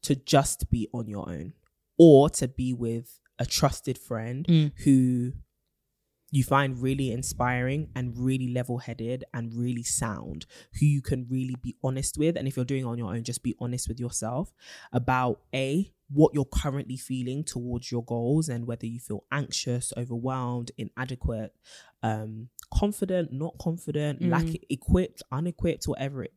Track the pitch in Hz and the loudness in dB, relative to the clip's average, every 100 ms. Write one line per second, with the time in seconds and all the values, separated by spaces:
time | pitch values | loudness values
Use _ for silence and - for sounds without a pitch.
0 | - 135 - 185 - - - 120 107 120 | -2 -2 4 4 4 -4 -2 -2 -2 -6
1 | 110 101 - 80 85 - _ _ _ - | -6 -8 -8 -8 -10 -16 _ _ _ 10
2 | 165 139 147 - 131 - 127 120 117 117 | 12 12 10 2 -4 -2 -4 -2 -4 -4
3 | 120 - _ - 123 - 143 - - 127 | -8 -20 _ -6 -2 2 2 2 -6 -8
4 | - 113 113 131 175 165 151 - 143 131 | -6 -6 -6 -6 4 4 4 2 6 6
5 | 127 123 123 - - _ _ _ _ _ | 6 0 -2 -8 -18 _ _ _ _ _
6 | _ _ _ 139 127 139 135 127 131 135 | _ _ _ 0 4 4 2 0 -2 0
7 | 131 117 - - 123 123 127 143 151 127 | -2 -2 -6 -2 0 0 0 -2 -4 -6
8 | 123 120 127 131 127 123 120 120 - 127 | -6 -2 0 0 -2 -2 -2 -6 -6 -8
9 | 117 127 - 123 117 117 120 120 120 - | -6 -6 -6 -8 -8 -4 -4 -4 -4 -4
10 | 113 95 - - - - - - 147 143 | -4 -6 -10 -14 -14 -20 -16 2 2 2
11 | - 127 120 131 127 127 127 - 131 131 | -2 -4 -2 -4 -4 -6 -10 -6 -4 -2
12 | 139 - 156 175 135 131 127 135 127 120 | -6 0 0 0 -4 -4 -2 -2 -4 -6
13 | 110 113 117 120 123 - 120 123 - 123 | -4 -6 -6 -6 -6 -4 -6 -6 -6 -6
14 | 120 - 110 123 196 _ - - - 123 | -6 -4 -4 -4 -6 _ -20 -20 -4 -2
15 | 123 127 127 - _ 135 135 156 196 _ | 2 2 2 -2 _ -4 0 -2 -2 _
16 | _ 143 156 147 135 - 147 135 - 127 | _ 6 6 6 0 -2 -2 -4 -6 -10
17 | - 131 123 139 160 123 120 120 - 120 | -6 -6 -4 -6 -6 -8 -6 -8 -4 -6
18 | 117 117 120 151 156 120 120 117 113 120 | -4 -2 2 2 0 -4 -6 -6 -8 -10
19 | - 104 _ 135 139 - - 123 123 - | -8 -10 _ -4 -4 -6 -4 -4 -4 -8
20 | 123 117 127 131 123 123 120 - 110 - | -6 -6 -4 -4 -4 -6 -8 -10 -10 -8
21 | 127 127 - 110 107 _ - - - _ | -8 -4 -4 -4 -8 _ -20 -20 -20 _
22 | 113 110 107 110 123 - - - 208 214 | -4 -4 -6 -10 -14 -20 -2 0 2 0
23 | 190 185 165 135 160 - 175 170 - 147 | -2 -2 -2 -4 -6 -4 -4 -4 -4 -2
24 | 147 143 175 165 165 160 - 135 - 185 | -2 0 0 2 0 -6 -6 -6 4 4
25 | 185 - - 131 175 - 170 - - - | 4 -6 -8 -4 -4 -2 -2 -2 -6 -4
26 | 139 139 - | -6 -6 -12